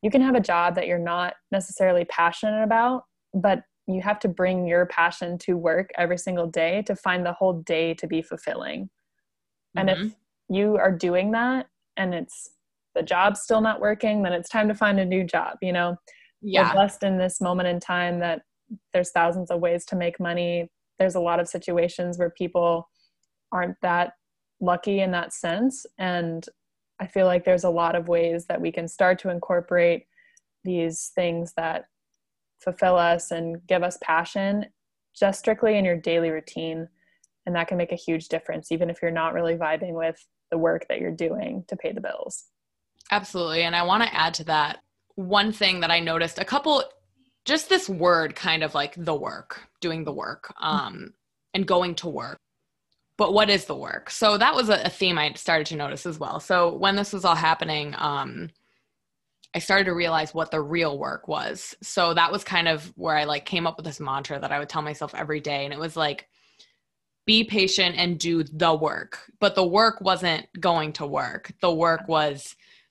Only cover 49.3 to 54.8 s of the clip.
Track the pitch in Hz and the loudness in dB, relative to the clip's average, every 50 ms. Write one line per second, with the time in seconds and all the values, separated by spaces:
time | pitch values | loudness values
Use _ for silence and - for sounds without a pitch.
49.3 | - 92 - - - - - _ _ - - 170 160 160 156 151 143 - - - | -8 -10 -12 -14 -16 -16 -16 _ _ -6 -4 -4 -4 -4 -6 -6 -6 -6 -6 -8
50.3 | - - - - - - - 156 156 143 131 104 95 - - - - _ _ _ | -8 -10 -14 -16 -10 -6 -4 -2 -2 -2 -2 -4 -8 -12 -16 -16 -20 _ _ _
51.3 | _ _ _ _ - 190 190 170 185 180 180 175 165 - - 170 139 - 117 135 | _ _ _ _ -2 -2 2 4 4 4 4 2 -2 -6 -6 -6 -8 -8 -8 -10
52.3 | - - _ _ _ _ _ _ _ _ _ _ _ _ _ _ _ - 208 175 | -12 -16 _ _ _ _ _ _ _ _ _ _ _ _ _ _ _ 0 0 4
53.3 | 196 208 214 202 202 185 - - 147 135 - - - - - - - - 226 208 | 4 4 4 4 4 2 0 -2 -8 -8 -8 -8 -10 -10 -10 -10 -2 2 4 4
54.3 | 208 202 233 277 320 269 240 214 202 165 | 6 6 4 4 4 4 2 4 2 2